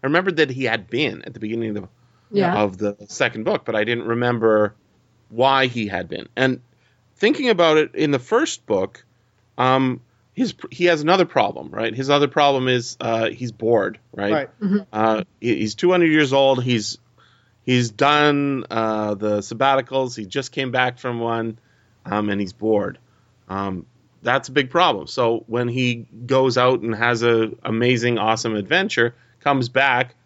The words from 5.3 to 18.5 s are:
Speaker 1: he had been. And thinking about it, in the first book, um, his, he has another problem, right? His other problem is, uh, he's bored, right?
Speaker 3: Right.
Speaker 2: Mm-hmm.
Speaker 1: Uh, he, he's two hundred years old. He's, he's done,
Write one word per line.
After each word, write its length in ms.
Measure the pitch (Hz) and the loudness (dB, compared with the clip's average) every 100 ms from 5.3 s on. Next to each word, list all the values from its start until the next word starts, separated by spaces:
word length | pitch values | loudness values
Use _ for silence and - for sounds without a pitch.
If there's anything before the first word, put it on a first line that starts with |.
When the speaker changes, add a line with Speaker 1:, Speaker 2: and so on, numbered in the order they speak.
| 110 131 135 131 | 0 2 4 2
Speaker 1:
he 200 | 120 104 | -2 -6
had 200 | 92 90 | -6 -8
been. 180 | - - - | -10 -10 0
And 260 | 131 127 _ _ _ _ _ _ | 0 0 _ _ _ _ _ _
thinking 340 | 208 311 254 | 0 0 0
about 280 | 202 165 156 | 4 4 4
it, 180 | 151 - | 2 0
in 160 | 147 | 0
the 80 | 139 | 0
first 460 | 127 226 320 - - | 0 0 0 -6 -4
book, 400 | 101 95 - _ _ _ _ _ - | -2 -2 -8 _ _ _ _ _ -2
um, 440 | 127 131 131 123 _ _ _ | 2 2 2 -4 _ _ _
his, 200 | - 240 - - | -4 -4 -4 -16
he 140 | - 175 | -2 0
has 160 | 165 | 2
another 240 | 147 190 170 | 2 4 4
problem, 440 | 139 101 - - | 2 0 -2 -12
right? 240 | 104 113 | -6 -6
His 160 | 120 135 | -4 0
other 180 | 143 143 | 2 2
problem 400 | 147 143 139 127 | 2 2 2 2
is, 300 | 123 120 - | 0 -2 -8
uh, 300 | 120 113 113 | -2 -2 -2
he's 220 | - 123 | -4 -10
bored, 480 | 113 113 117 - 107 _ | -4 0 2 0 -6 _
right? 180 | - 202 | -6 -2
Speaker 3:
Right. 260 | - 139 _ | -2 -4 _
Speaker 2:
Mm-hmm. 160 | 208 202 196 | -2 -2 -2
Speaker 1:
Uh, 320 | 107 110 110 - _ | -2 0 0 -4 _
he, 160 | 117 95 | -2 -2
he's 180 | 107 - | -2 0
two 160 | 180 | 2
hundred 160 | 180 170 | 4 4
years 200 | 156 143 | 2 2
old. 300 | 139 135 131 | 4 4 2
He's, 340 | 127 120 104 - _ _ _ _ _ _ | 0 -2 -2 -12 _ _ _ _ _ _
he's 280 | - 127 117 | 0 0 0
done, 720 | 104 139 147 147 143 143 | 0 2 4 4 2 0